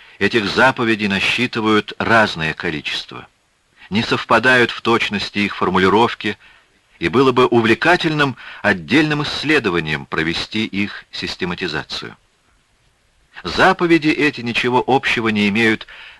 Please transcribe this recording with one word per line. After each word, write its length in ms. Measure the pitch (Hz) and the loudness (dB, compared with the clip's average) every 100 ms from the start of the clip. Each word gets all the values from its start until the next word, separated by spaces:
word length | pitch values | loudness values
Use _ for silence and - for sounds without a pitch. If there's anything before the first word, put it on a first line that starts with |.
| - - | -18 -4
этих 260 | 101 120 98 | 0 0 0
заповедей 640 | 87 131 131 117 107 104 | 2 2 2 0 0 0
насчитывают 840 | 98 - - 123 117 107 107 - - | 0 0 -2 -2 -2 2 2 0 -4
разное 560 | 101 113 104 85 78 | 2 4 2 0 -4
количество. 760 | - 87 76 - - - - - _ _ _ _ _ - | -4 -6 -6 -6 -8 -10 -16 -20 _ _ _ _ _ -6
Не 140 | 104 | -4
совпадают 680 | 117 123 - 117 127 127 117 | -2 -2 2 2 4 4 2
в 100 | - | 0
точности 580 | 113 113 - 101 - 104 | 0 0 0 -4 -4 -2
их 160 | 101 - | -4 -2
формулировки, 800 | 92 92 95 104 117 - 104 104 - _ _ _ _ - | 0 2 4 4 2 -2 -8 -8 -14 _ _ _ _ -6
и 80 | 85 | 0
было 240 | 113 131 | 2 4
бы 140 | 123 123 | 4 4
увлекательным 920 | 120 110 113 160 175 165 151 143 - - - | 4 2 2 2 2 0 0 -2 -4 -14 -4
отдельным 640 | 104 98 76 139 156 147 | -2 -2 0 0 2 -2
исследованием 840 | 147 - 139 151 107 85 78 73 69 | -4 -4 -2 0 0 -2 -2 -6 -6
провести 600 | 80 82 85 - 107 110 | -4 -2 -4 -6 -6 -4
их 400 | 98 101 - - | -4 -6 -8 -16
систематизацию. 1040 | - 180 - 180 175 180 151 131 - 58 - _ _ _ _ _ _ _ _ _ _ _ - | -12 -10 -6 -6 -6 -6 -6 -8 -12 -12 -18 _ _ _ _ _ _ _ _ _ _ _ -14
Заповеди 680 | 87 - 170 185 170 165 151 | -6 2 2 2 2 2 2
эти 320 | 135 147 127 | 0 0 -2
ничего 420 | 117 110 123 123 - | -4 -2 0 0 2
общего 440 | 135 - 120 110 | 0 0 -2 0
не 200 | 107 104 | 0 0
имеют 380 | 104 113 107 - - - | 2 2 0 -6 -20 -20